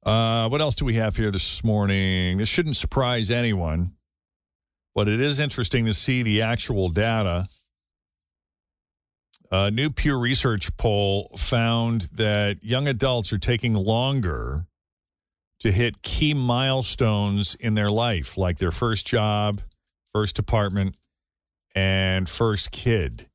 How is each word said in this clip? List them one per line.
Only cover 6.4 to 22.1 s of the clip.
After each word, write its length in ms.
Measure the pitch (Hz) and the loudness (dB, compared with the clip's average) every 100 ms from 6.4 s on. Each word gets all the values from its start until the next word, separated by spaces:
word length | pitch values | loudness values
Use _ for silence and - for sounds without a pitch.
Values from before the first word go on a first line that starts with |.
actual 480 | 110 120 - 110 92 | 0 -2 -2 -2 0
data. 580 | 85 113 113 101 87 92 - _ _ _ _ _ _ _ _ _ _ _ _ _ _ _ _ _ - _ | 0 0 0 0 -2 -4 -10 _ _ _ _ _ _ _ _ _ _ _ _ _ _ _ _ _ -20 _
A 180 | 95 101 | 0 2
new 220 | 110 147 | 2 -2
Pew 260 | - 151 135 | 0 0 2
Research 580 | 120 131 131 107 - - | 0 2 0 0 -2 -2
poll 520 | 117 104 101 98 - - | 2 2 2 0 -2 -6
found 680 | - 120 117 117 117 117 95 | -2 2 2 2 0 0 -4
that 500 | - 110 104 104 98 | -2 0 2 0 -2
young 240 | 107 127 143 | -2 -2 0
adults 440 | 123 135 123 110 | 0 2 0 -2
are 60 | 104 | -2
taking 380 | - 120 120 107 | 0 0 0 0
longer 920 | 95 113 127 139 95 65 60 71 85 _ _ _ _ _ _ _ _ _ | 2 2 2 0 0 -2 -4 -6 -6 _ _ _ _ _ _ _ _ _
to 120 | 113 | 0
hit 300 | 98 120 104 | 2 0 -2
key 320 | - - 151 | -6 0 0
milestones 1200 | 147 123 120 135 135 123 - 117 104 101 101 101 - | 2 0 0 0 0 -2 0 2 2 2 0 -2 -4
in 160 | 113 107 | -2 0
their 160 | 104 | 2
life, 460 | 104 120 95 71 - | 2 0 -2 -4 -2
like 180 | 92 85 | -2 0
their 140 | 90 | -2
first 340 | - 120 110 - | -2 -2 -2 0
job, 560 | 120 107 104 104 101 - _ _ _ _ | 0 2 0 0 -4 -8 _ _ _ _
first 280 | 107 107 - | -2 -2 -2
apartment, 560 | 107 113 104 98 98 - _ _ _ _ _ _ _ 95 | -2 0 0 0 -2 -4 _ _ _ _ _ _ _ -2
and 520 | 95 95 95 | 0 2 2